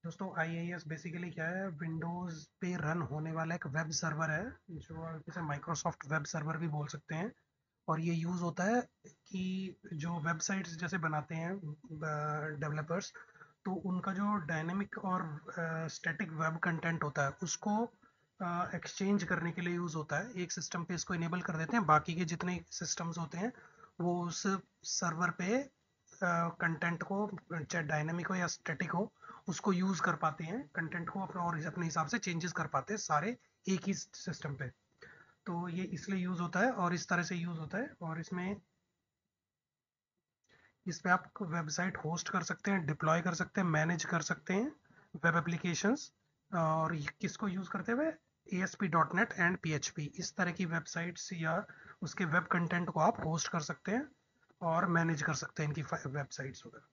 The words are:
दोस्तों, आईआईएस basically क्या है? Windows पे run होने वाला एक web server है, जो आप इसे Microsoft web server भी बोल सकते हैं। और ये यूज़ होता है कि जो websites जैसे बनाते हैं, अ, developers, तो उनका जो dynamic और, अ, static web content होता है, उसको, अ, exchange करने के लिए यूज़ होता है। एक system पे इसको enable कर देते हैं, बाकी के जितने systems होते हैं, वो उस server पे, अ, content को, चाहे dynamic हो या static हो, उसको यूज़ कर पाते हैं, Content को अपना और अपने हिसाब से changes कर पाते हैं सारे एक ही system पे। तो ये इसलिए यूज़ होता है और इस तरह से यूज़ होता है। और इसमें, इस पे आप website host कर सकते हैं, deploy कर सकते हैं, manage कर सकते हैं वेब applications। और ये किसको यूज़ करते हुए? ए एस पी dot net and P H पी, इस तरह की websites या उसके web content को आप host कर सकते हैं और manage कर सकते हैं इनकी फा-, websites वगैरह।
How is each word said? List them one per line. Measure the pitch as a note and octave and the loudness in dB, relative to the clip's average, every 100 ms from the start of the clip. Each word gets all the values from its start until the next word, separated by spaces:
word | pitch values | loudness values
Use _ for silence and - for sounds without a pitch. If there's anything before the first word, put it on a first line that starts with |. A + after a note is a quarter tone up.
दोस्तों, | E3 - F#3+ F3+ | -10 -8 -4 -2
आईआईएस | E3 E3 E3+ F3 | 0 -2 -4 -6
basically | D3+ D#3 E3+ E3+ F3 | -6 -8 -6 -6 -6
क्या | E3 D#3+ | -4 -2
है? | F#3 G3 | -2 -4
Windows | D3 E3 D#3+ E3+ F3 F3+ D#3+ D3+ _ | -4 -4 -2 -2 -4 -6 -8 -14 _
पे | F3+ F3+ | -4 0
run | D3+ F3 | 0 0
होने | D#3 D3+ D#3+ | 0 -2 -2
वाला | D#3+ E3 | -2 -2
एक | E3+ D#3 | -2 -2
web | C#3+ D#3+ | -2 -2
server | D#3+ E3 D3+ D#3+ | 0 0 0 0
है, | D3+ A#3 - - | 0 -2 -8 -12
जो | D#3+ - D#3+ | -12 -10 -8
आप | D#3+ D#3+ D3+ | -8 -8 -8
इसे | F3 | -4
Microsoft | D#3 C#3+ E3 D#3 E3+ - C3+ | -2 -2 -2 -2 -2 -4 -2
web | D#3+ | 0
server | D3 E3 D3+ D#3+ | 0 -2 -2 0
भी | E3 | 0
बोल | D3 D3 | 0 -2
सकते | D3+ - | -6 -6
हैं। | D#3+ G#3 - _ _ _ _ - | -4 -4 -6 _ _ _ _ 0
और | D#3+ | 2
ये | E3+ | 2
यूज़ | E3+ E3 F3+ | 2 2 0
होता | E3+ F3 | 0 2
है | F#3 A#3+ B3 _ - | 4 4 2 _ -20
कि | _ - F#3+ F#3 F#3+ F#3+ - - | _ -8 -4 -2 -2 -4 -8 -8
जो | D#3 E3 E3+ | -4 -2 0
websites | D#3 E3 - G3 F3 | 0 0 0 0 -2
जैसे | E3 E3+ F#3 | -4 -2 0
बनाते | D#3+ D3+ D3 | 2 0 0
हैं, | D#3+ E3+ | -2 -2
अ, | G3 D#3+ D3+ - D#3 D#3 D3+ D3+ D3+ D#3 D3 | -2 -6 -10 -10 -6 -2 0 0 -2 -2 -2
developers, | D3+ D3+ D#3 F3 - - - - - _ | -2 -2 0 -2 -2 -12 -20 -20 -20 _
तो | - | -4
उनका | F#3 F#3 F3+ - | -2 0 0 0
जो | F#3+ G3+ | 0 2
dynamic | G#3 D3+ D#3+ E3 F#3+ G3+ - | 2 0 0 0 -2 -2 -4
और, | F#3+ F#3 E3+ D3+ - - | 0 0 0 -6 -8 -4
अ, | E3 D#3+ D#3+ | -2 -2 -4
static | - E3+ D3+ F3+ | -2 -4 -2 -4
web | D#3 D#3+ E3 | 0 0 2
content | F3+ E3 E3+ E3 | 0 2 0 0
होता | D3 C#3+ | 0 2
है, | C#3 - | 0 0
उसको, | F3 - G#3+ G#3 A#3 _ - _ _ _ | -4 -2 2 2 2 _ -20 _ _ _
अ, | F3+ F3 F3+ | -2 0 0
exchange | F3 - - G3 G3+ | -2 -6 0 4 4
करने | E3 E3+ E3+ | 4 2 0
के | E3+ | 0
लिए | F3 | 0
यूज़ | F3 F3 D#3 | 0 0 -2
होता | D3 D3+ | 0 -2
है। | A3+ | -2
एक | F#3 F3 | -4 -4
system | - - F3 | -4 -4 -4
पे | D#3+ | -2
इसको | F3 - | -4 -2
enable | F3 E3+ F3 | 0 0 0
कर | E3+ D#3+ | -2 -2
देते | D#3+ A#3 | 2 2
हैं, | D#3+ | 8
बाकी | D3+ - | 6 6
के | E3+ | 0
जितने | E3+ E3+ F3+ F3+ - | 0 0 0 -2 -4
systems | - E3+ - E3+ E3 | -6 -4 -2 -2 -4
होते | E3 E3+ | -4 -2
हैं, | A3+ - - - - - | -4 -4 -20 -20 -20 -2
वो | F3 F3 E3+ | 2 2 0
उस | - G3 F#3+ - _ | 0 0 0 -4 _
server | - - F3 E3 F3 | -4 0 0 2 0
पे, | F3 F3+ B3 | 2 2 2
अ, | C#4 _ _ _ _ - F3+ E3+ E3+ | 0 _ _ _ _ -2 2 4 2
content | - E3+ D#3+ E3+ E3+ | 2 0 2 0 0
को, | - G3 G#3 F#3 _ E3 | 0 0 0 -4 _ -6
चाहे | C#3+ F#3 | -2 -2
dynamic | D3+ D3+ D#3 E3+ D#3+ | 2 2 2 -2 0
हो | |
या | F#3 F3 | 0 0
static | - - D3 E3+ | -2 -4 -2 0
हो, | E3+ A3 _ - - - | 0 0 _ -18 -10 -6
उसको | - G#3+ | 0 2
यूज़ | F3+ F#3 F3 | 4 4 2
कर | E3+ D#3 | 2 2
पाते | D#3+ D3 | 0 0
हैं, | D#3+ A3 G#3 | -4 -4 -4
Content | - D#3+ F3 E3+ | -4 -2 -4 -4
को | G3 | -4
अपना | F#3+ F#3 | -4 -2
और | E3+ E3 | 0 0
अपने | D#3+ F3+ | -4 -2
हिसाब | E3 E3 D3+ | -2 0 0
से | A#3+ | 0
changes | - E3+ E3+ | 0 -2 -2
कर | - D3+ | -2 0
पाते | C3+ - | -2 0
हैं | G#3 | -4
सारे | - D3+ F#3 B3 _ _ - | 2 2 2 -4 _ _ 0
एक | F#3+ | 0
ही | F#3+ | 2
system | F3 - - - D3+ D3+ C#3 | -2 -4 -8 -6 -6 -6 -4
पे। | C3 - _ _ - - - _ - | -6 -8 _ _ -20 -20 -20 _ -4
तो | E3+ F3 | -2 0
ये | E3+ | -2
इसलिए | F#3+ E3+ - F#3+ | -2 -4 -2 0
यूज़ | F3+ F3 | 0 0
होता | F3 F3+ | 2 4
है | A#3+ | 4
और | B3 F3 | 4 2
इस | F3 - | 2 2
तरह | F3 | 0
से | E3 F3 | 2 -2
यूज़ | E3+ E3 | -2 -4
होता | D#3 G3 | -4 -2
है। | C#4 - | -4 -6
और | E3 D#3+ | -6 -4
इसमें, | D#3 F3+ F3+ G3 _ _ _ _ _ _ _ _ _ _ _ _ _ _ _ _ _ _ _ _ _ _ F3+ | -4 -2 -2 -4 _ _ _ _ _ _ _ _ _ _ _ _ _ _ _ _ _ _ _ _ _ _ -6
इस | D#3+ | -2
पे | F#3 | 4
आप | F3+ - - | 4 2 -6
website | F#3 E3 D3+ D3+ F3+ - | -2 -2 -2 0 0 0
host | D#3 E3 - | -2 -2 0
कर | - | -2
सकते | E3 F3 G#3 | -2 -2 2
हैं, | G3 D3 | 2 2
deploy | D3+ D#3 E3 | 2 4 4
कर | F3 | 4
सकते | E3 F3+ - | 0 0 2
हैं, | F3+ | 4
manage | D3+ D#3+ E3+ | 4 4 2
कर | - E3+ | 2 0
सकते | - E3+ - | 0 -4 2
हैं | F#3+ C4+ - _ - _ D#3 | 2 2 -4 _ -20 _ 0
वेब | E3+ E3 | 2 4
applications। | E3+ E3+ F3+ D#3+ G3+ C#4 - _ _ _ _ | 2 -2 0 2 2 2 -2 _ _ _ _
और | F3 D#3+ D#3+ D#3+ | 2 4 4 2
ये | D#3+ C#3+ - | 0 -4 -2
किसको | F3+ - G#3 | -4 -2 -2
यूज़ | F3+ F3+ | -2 -4
करते | - F3 | -4 0
हुए? | A#3+ D#4+ D4+ _ _ - | 2 2 -2 _ _ -4
ए | F3+ | 0
एस | F#3 | 0
पी | - F#3+ | 0 4
dot | E3 D#3 | 4 4
net | F3+ A3+ | 4 2
and | - F3 F#3 | 4 4 4
P | D#3+ | 0
H | D3 - | 0 -2
पी, | - | -4
इस | D3 - E3+ - | -6 -4 -6 0
तरह | F3 | 0
की | E3 | 2
websites | F3 E3 - F3 E3+ F3 - | 0 0 -2 -4 -4 -6 -8
या | F3 D#3+ E3+ G3+ - - - | -2 0 0 -2 -16 -20 -8
उसके | E3 - | -6 -2
web | F3 E3+ - | 2 2 4
content | F3 E3+ F3 F3 | 2 4 2 2
को | E3 | 6
आप | D#3 A#3 | 4 4
host | D#3 D#3+ - | -2 0 0
कर | E3+ | -2
सकते | D3 D#3 - | -2 -6 0
हैं | A3 D4+ - _ _ _ _ | 0 -2 -12 _ _ _ _
और | E3+ E3 E3 | 2 2 4
manage | E3+ E3 D3+ | 4 4 2
कर | D#3 | 0
सकते | C#3+ - - | -2 -4 -2
हैं | D3+ | -2
इनकी | D3 | -2
फा-, | D3 - C#3 | -2 -4 -2
websites | C#3+ C#3 - C3+ - - | -4 -6 -6 -8 -10 -16
वगैरह। | - _ | -20 _